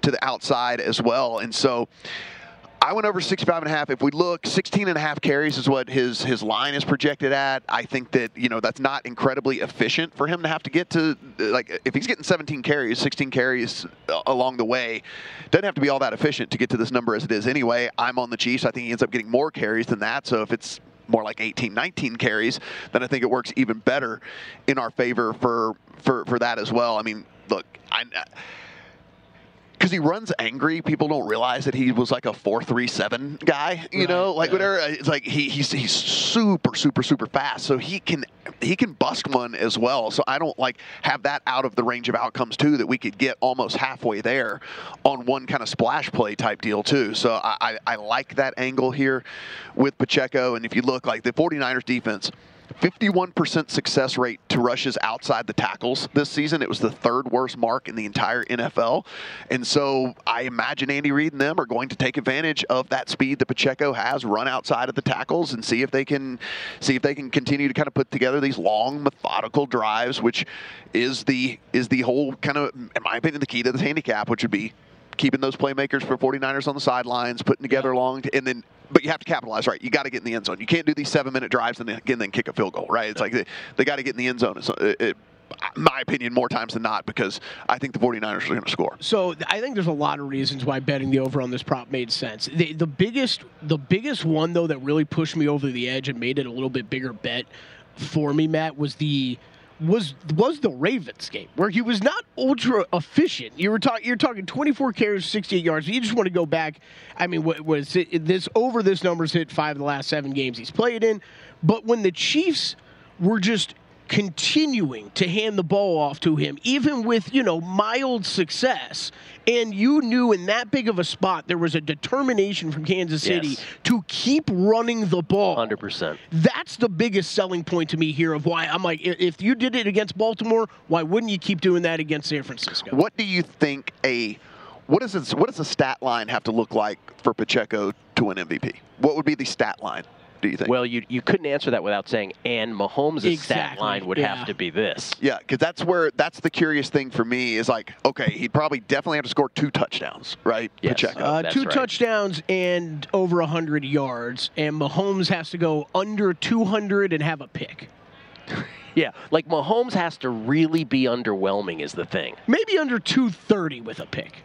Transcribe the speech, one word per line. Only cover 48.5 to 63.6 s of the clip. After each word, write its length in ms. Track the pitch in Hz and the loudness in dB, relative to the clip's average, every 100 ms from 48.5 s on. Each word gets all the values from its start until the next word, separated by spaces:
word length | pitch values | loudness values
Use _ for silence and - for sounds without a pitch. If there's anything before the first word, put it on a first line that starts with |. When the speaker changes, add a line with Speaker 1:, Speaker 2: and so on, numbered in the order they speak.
| 120 | 0
Speaker 1:
angle 340 | 127 127 127 | -2 0 0
here 320 | 139 135 131 - - - - - | 2 0 0 -4 -16 -14 -16 -12
with 240 | - 139 - | 2 2 2
Pacheco. 560 | 135 - 131 135 127 | 2 2 2 2 2
And 100 | 120 | 0
if 120 | 113 - | 0 0
you 80 | |
look, 240 | 123 127 123 | 2 0 -2
like, 160 | 110 | -2
the 100 | 123 | -2
forty-niners 520 | 117 170 151 127 127 117 | 2 0 2 -2 -2 -2
defense, 440 | 123 113 104 - - - - - - | -2 -2 -4 -6 -10 -20 -20 -20 -2
fifty-one 540 | 190 - 208 185 185 | -2 2 2 2 0
percent 360 | - 160 165 151 | -2 0 0 -2
success 480 | - - - 131 123 | -4 0 0 0 0
rate 220 | 123 113 _ | -2 -2 _
to 100 | 139 | 2
rushes 360 | 120 127 139 113 | 2 2 -2 -2
outside 440 | 107 117 - 113 110 | -2 -4 0 0 0
the 60 | |
tackles 560 | 107 107 101 120 135 - | -2 -2 -2 -2 -2 0
this 160 | 143 143 | 0 0
season. 320 | - 151 160 | 0 0 0
It 80 | 135 | 0
was 100 | - | 0
the 100 | 113 | -2
third 400 | - 120 123 127 | 0 0 0 0
worst 280 | 120 127 123 | 0 0 -2
mark 320 | 113 123 - | 0 -2 -4
in 60 | 113 | -8
the 100 | 104 | -4
entire 400 | 104 107 120 - | 0 0 0 -2
N 120 | 120 | -2
F 160 | 117 - | -2 0
L. 280 | 117 147 - - - - - | 0 0 -4 -14 -14 -14 -4
And 180 | 127 120 | -4 0
so 460 | 147 143 135 127 117 - | 0 2 2 0 -2 -2
I 180 | 117 | -2
imagine 460 | 127 120 117 151 135 | -2 -2 -2 -2 -2
Andy 220 | 143 147 | -2 0
Reid 220 | 139 156 | 0 0
and 80 | 147 | 0
them 180 | 139 175 | 0 2
are 60 | 123 | 0
going 240 | 117 131 | -2 -4
to 80 | - | -2
take 180 | 135 143 | -2 0
advantage 480 | 123 135 156 147 - | -2 0 0 -2 0
of 180 | 127 131 | 0 0
that 220 | 131 - | -4 -4
speed 300 | - 135 135 | -2 0 0
that 80 | - | -2
Pacheco 440 | 127 | 0